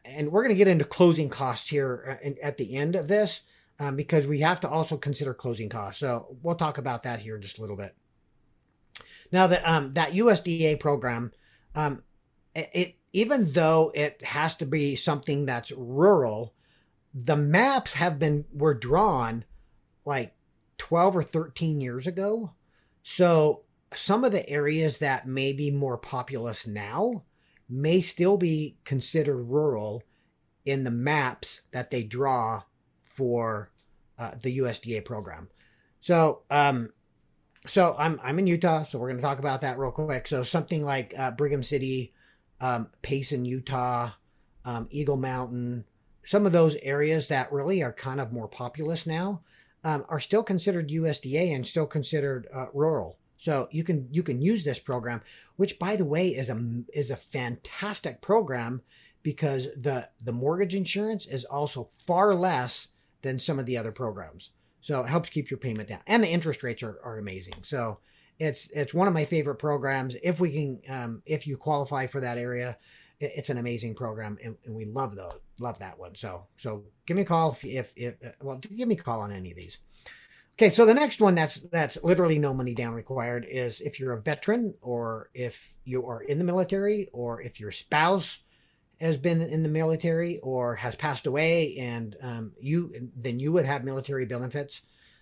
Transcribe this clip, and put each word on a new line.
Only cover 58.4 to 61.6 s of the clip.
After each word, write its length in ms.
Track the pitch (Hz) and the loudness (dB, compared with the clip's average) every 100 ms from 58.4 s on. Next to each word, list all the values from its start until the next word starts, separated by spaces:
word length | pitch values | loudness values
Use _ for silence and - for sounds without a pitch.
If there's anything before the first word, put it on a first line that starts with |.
| 170 127 117 127 - _ _ _ | 2 -4 -4 -8 -10 _ _ _
because 420 | 156 - 156 135 135 143 | -6 -2 -2 0 -4 -4
the, 320 | 139 127 120 _ | -2 -2 -6 _
the 80 | 117 | -6
mortgage 460 | 120 135 175 190 196 | -2 0 0 0 0
insurance 500 | 170 196 214 208 - | -2 -2 -2 -4 -6
is 180 | 135 | -8
also 440 | - 139 | -6 -4